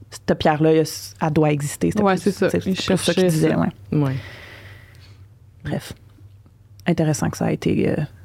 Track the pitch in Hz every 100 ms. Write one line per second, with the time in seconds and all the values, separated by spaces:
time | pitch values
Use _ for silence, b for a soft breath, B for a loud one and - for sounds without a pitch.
0 | - - - 180 160 151 160 160 156 -
1 | - - 160 156 151 147 143 - 170 214
2 | 196 180 202 - 185 175 190 185 - 185
3 | - 180 180 160 160 160 165 - - 156
4 | 135 131 B B B B B B B B
5 | B B - - - - 147 - - -
6 | - - - - - - - - - 165
7 | 156 151 160 - 165 156 165 - - -
8 | 151 b